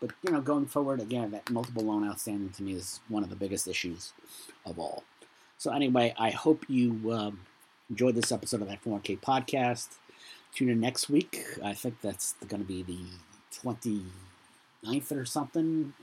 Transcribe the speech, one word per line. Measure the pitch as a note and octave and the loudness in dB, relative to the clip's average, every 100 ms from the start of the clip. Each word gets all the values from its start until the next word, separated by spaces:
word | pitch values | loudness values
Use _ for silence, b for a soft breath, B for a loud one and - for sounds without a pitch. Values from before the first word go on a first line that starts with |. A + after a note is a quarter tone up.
But, | A2+ - | -8 -4
you | F#3 | 0
know, | D#3 | 2
going | C3+ D3 C#3 | 2 2 2
forward, | D3 C#3 C3 | 0 0 0
again, | G#2+ B2 A2 | -2 -2 -2
that | G#2 - | -4 -2
multiple | A#2+ A#2+ A#2+ | -2 -2 -2
loan | G#2+ G#2+ G#2 | 0 2 0
outstanding | G2+ - G#2 G2 | -2 -4 -4 -4
to | G2 | -6
me | G2 | -6
is | F#2 F2+ - - | -6 -6 -10 -4
one | G#2+ | -2
of | G2 | -2
the | F#2+ | -4
biggest | G2 G2 - | -4 -2 -2
issues | F#2 F2+ E2+ - - B B B - E3+ | -2 -4 -6 -10 -16 B B B -16 -10
of | E3+ | -6
all. | - - - _ B B B - | -6 -6 -12 _ B B B -6
So | D3+ | 0
anyway, | C#3 C#3 B2+ A#2+ - | 4 6 6 6 4
I | A2+ | 2
hope | G#2+ D#3 D#3 - | 4 6 6 4
you, | C3 A#2+ A2+ A2 | 4 4 4 0
um, | A2+ G#2 G2 F#2 - - _ - | 0 0 -4 -12 -20 -20 _ -8
enjoyed | G#2 B2+ A#2 | 2 4 4
this | A2+ | 2
episode | A2+ A2 A#2 | 0 -2 -2
of | G2+ | -2
that | G2+ | -6
four | - | -4
oh | G#2 | -2
one | |
K | G2+ G2 | -2 -2
podcast. | - C3 B2+ C#3 B2 A#2 - - - B B B B | 2 2 2 2 2 0 -6 -14 -20 B B B B
Tune | - B2+ | 0 4
in | A2+ | 4
next | A#2+ B2+ - | 2 0 2
week. | C#3+ F3+ - - - | 2 2 -4 -8 -6
I | G2+ | -4
think | G2 B2+ A#2 | -4 -4 -4
that's | G#2 - - - - | -6 -4 -6 -6 -6
gonna | G#2 F#2+ | -6 -4
be | F#2 | -4
the | F2+ F2+ F2+ F2+ - - _ | -6 -8 -10 -14 -20 -20 _
twenty-ninth | - B2+ A#2 A#2 G#2 F#2 F#2 F#2 - - - _ _ A2 C3+ - | -8 -6 -4 -2 -2 -4 -12 -18 -20 -20 -20 _ _ -4 -2 -2
or | C#3+ | -4
something. | B2+ D#3 C3+ E3 D#3+ D#3+ C#3+ C#3+ | -2 -2 -2 2 2 2 0 -6